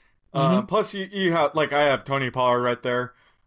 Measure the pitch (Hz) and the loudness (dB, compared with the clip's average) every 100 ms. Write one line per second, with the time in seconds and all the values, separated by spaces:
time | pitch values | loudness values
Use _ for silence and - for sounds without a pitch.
0 | _ _ _ 139 156 185 202 214 202 202 | _ _ _ -2 2 2 2 -2 -2 -6
1 | 190 202 185 165 147 160 147 143 147 131 | -8 -2 0 2 0 0 0 2 2 0
2 | - 139 127 127 123 123 123 120 127 123 | -2 -4 -4 0 2 2 0 -2 -2 -2
3 | 123 - _ _ | -4 -10 _ _